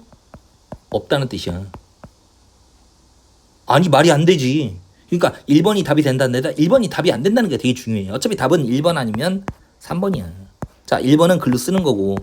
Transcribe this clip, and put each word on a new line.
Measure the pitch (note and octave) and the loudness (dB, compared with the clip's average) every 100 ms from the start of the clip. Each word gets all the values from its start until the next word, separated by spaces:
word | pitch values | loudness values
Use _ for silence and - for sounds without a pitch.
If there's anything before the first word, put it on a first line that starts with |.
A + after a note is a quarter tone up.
| - - _ - _ _ - - - | -8 -20 _ -20 _ _ -20 -20 -8
없다는 | - - C#3+ C3 | -8 -2 -2 -2
뜻이야. | F#2 - F2 G2 - _ _ - _ _ _ _ _ _ _ _ _ _ _ _ _ _ _ - | -6 -8 -10 -10 -16 _ _ -20 _ _ _ _ _ _ _ _ _ _ _ _ _ _ _ 0
아니, | C3+ F3 | 2 4
말이 | C3+ E3 | 4 6
안 | D3 | 4
되지. | E3 F3 B2+ D3 A#2+ F#2 - _ - | 4 4 2 -2 -4 -8 -18 _ -6
그러니까 | F3 E3+ - - | -2 -2 -2 2
일 | D3 | 2
번이 | F#3 G3+ | 4 0
답이 | D3+ D3 | 0 2
된다는 | C#3 C3 C3 B2 | 2 0 0 -2
데다 | D3 D3 | -2 0
일 | E3 | 2
번이 | C4 F#3 | 2 2
답이 | - E3 | -2 -2
안 | A#2 | 0
된다는 | F3+ A#3+ G#3 | 0 0 0
게 | A#2 | -2
되게 | B2+ | -2
중요해. | A#2+ A2+ G#2+ F#2+ | -4 -4 -6 -4
어차피 | A#2 A3+ G3+ | -4 -4 -2
답은 | C3 E3+ | 0 0
일 | A#2+ C3 | 0 0
번 | E3+ D#3 | 0 -2
아니면 | A#2 G#2+ E3 G3 - - _ _ | -4 -4 -4 -4 -8 -14 _ _
삼 | - E3+ | -10 -4
번이야. | G3 D3+ E2+ F#2 F#2+ _ - _ - | -4 -4 -8 -14 -20 _ -18 _ -4
자, | A#2+ | -2
일 | B2+ D3+ | 4 4
번은 | F3 F3+ | 4 2
글로 | C3 B2 | 0 -2
쓰는 | - F#3+ | 0 -2
거고 | D#3+ G2+ G2 G2 | 0 0 -2 -4